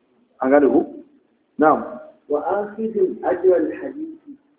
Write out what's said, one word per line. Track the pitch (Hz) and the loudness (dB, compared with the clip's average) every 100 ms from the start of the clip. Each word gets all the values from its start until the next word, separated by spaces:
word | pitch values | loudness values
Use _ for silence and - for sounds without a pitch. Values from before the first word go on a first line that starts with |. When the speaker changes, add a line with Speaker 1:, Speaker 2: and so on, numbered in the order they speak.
| _ _ _ - | _ _ _ -6
Speaker 1:
An | 131 | 2
gane | 143 135 | 4 6
ku? | 277 - - - _ _ _ _ - | 4 0 -6 -20 _ _ _ _ 0
Na'am. | 151 123 - - - - - | 2 2 -2 -14 -18 -18 -6
Speaker 2:
Wa | 147 | -4
akhidul | 160 202 208 220 220 208 185 - | -2 -4 -4 -6 -6 0 -2 -2
ajral | - 254 370 - 302 - | -4 0 2 4 2 -4
hadisi | 269 285 320 - - - _ | -10 -10 -12 -14 -20 -20 _